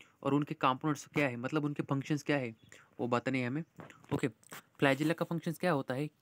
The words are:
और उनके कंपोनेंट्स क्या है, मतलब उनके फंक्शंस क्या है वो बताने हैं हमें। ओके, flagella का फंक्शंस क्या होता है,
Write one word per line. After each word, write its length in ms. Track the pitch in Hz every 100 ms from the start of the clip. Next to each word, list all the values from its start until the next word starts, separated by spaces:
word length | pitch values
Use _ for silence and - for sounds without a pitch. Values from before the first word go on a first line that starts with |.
| - _
और 100 | 139
उनके 200 | 143 147
कंपोनेंट्स 520 | 156 139 131 156 147 -
क्या 220 | 156 143
है, 80 | 120
मतलब 300 | 127 151 147
उनके 180 | 147
फंक्शंस 400 | - 139 - 147
क्या 140 | - 143
है 180 | 120 113 - - - -
वो 80 | 120
बताने 320 | 120 131 131
हैं 80 | 123
हमें। 160 | 143 165 - - - -
ओके, 140 | 143 143 - _ - - -
flagella 300 | 139 135 156
का 120 | 170 165
फंक्शंस 340 | 170 - 156
क्या 120 | 180
होता 220 | 147 -
है, 160 | 127 151 -